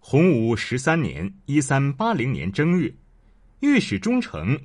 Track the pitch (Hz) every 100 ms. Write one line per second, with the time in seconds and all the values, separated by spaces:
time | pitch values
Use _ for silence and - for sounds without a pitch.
0 | - 139 180 131 113 113 - 127 147 165
1 | 113 65 180 - - 143 139 135 139 139
2 | 220 208 120 92 185 196 156 180 156 -
3 | _ _ _ _ _ _ 285 269 - -
4 | 214 247 - 78 85 135